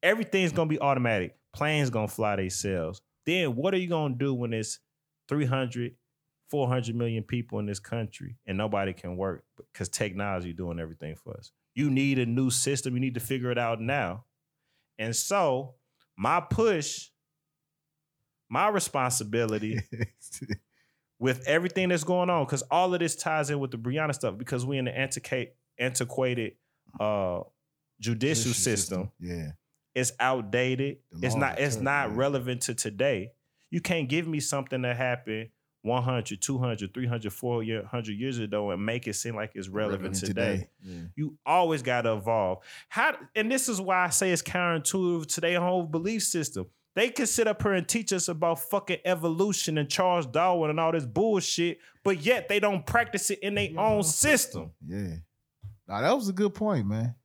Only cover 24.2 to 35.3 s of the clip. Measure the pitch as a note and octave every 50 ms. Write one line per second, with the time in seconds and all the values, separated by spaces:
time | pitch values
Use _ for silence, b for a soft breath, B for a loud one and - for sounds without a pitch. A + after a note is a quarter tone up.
24.2 | - A2+ F#2 G#3 A#3+ - C#3 B2 B2 C3 C#3+ C3+ B2+ B2 - - C3+ C3 - -
25.2 | - - C#3 B2+ A#2+ - _ _ _ _ _ - B2 B2+ B2 - B2+ A#2+ - -
26.2 | C3 B2+ B2 A#2+ A2+ G#2 - _ _ _ _ _ _ - - - G#2 G#2+ G#2+ G2+
27.2 | G2 F2+ F2+ F2 F#2 - _ _ _ _ _ _ _ _ _ _ G2+ A2+ A#2 A2
28.2 | B2 C#3+ D#3+ A2+ A2+ B2 A#2 - - B2+ A2 G2 F#2 - F#2+ F2+ F#2 F#2+ _ _
29.2 | E2+ F2 F2 E2+ D#2+ D2 D2+ _ _ _ _ _ _ _ _ C3 B2+ A#2 - _
30.2 | A#2+ C3 C3 B2+ A2+ G2 G#2 B2 B2+ B2+ C3 B2+ C#3 C#3 C#3+ _ _ _ - E3
31.2 | E3+ B2+ A#2 B2+ C#3+ C3+ - - C#3 C#3+ A#2+ A2 B2 C#3 C#3+ C#3+ C3+ A2 G#2+ A#2
32.2 | C3+ C#3+ C#3+ C3+ A#2+ B2+ B2 A#2+ - - A#2+ - - A#2 G#2 G2 B2+ C#3+ C3 G2
33.2 | F#2+ A#2 _ _ _ _ _ _ _ _ - E3+ E3 - F3+ E3 C#3+ B2 C#3 E3
34.2 | E3+ E3 D#3+ D3 C3+ - - C#3 C3+ - C3 B2+ B2+ B2 A#2+ A#2 C3 B2+ B2 B2
35.2 | B2 A2